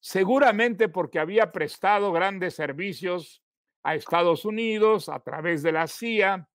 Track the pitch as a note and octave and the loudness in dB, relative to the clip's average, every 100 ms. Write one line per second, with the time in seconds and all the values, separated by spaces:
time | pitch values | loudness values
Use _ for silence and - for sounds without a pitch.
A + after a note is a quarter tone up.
0 | - F#3+ F#3+ C4 C#4 G#3 A#3+ G3 A3 F3 | -6 -2 2 6 4 4 0 2 0 0
1 | D#3 D#3+ D#3 G#3 G#3+ - D3+ - F#3+ G#3 | -4 -2 0 2 0 -2 -6 -2 2 2
2 | G3+ E3+ F#3+ G3 F3+ - D3+ C#3 G3 E3 | 2 2 0 -2 -6 -4 -8 -6 -8 -6
3 | F3+ F3+ D#3+ - _ _ _ _ - D#3 | -6 -6 -8 -20 _ _ _ _ -4 -4
4 | - E3+ F3 D#3+ G#3 G#3+ A3+ G#3+ G#3+ G#3+ | 0 2 2 2 -2 -4 -2 2 2 2
5 | D#3 C#3+ - E3 D#3+ E3 D3+ D#3+ E3 - | -2 -10 -10 -8 -2 0 0 0 -2 -6
6 | A#3 A3 G3 F#3+ D#3+ | -4 2 2 0 -8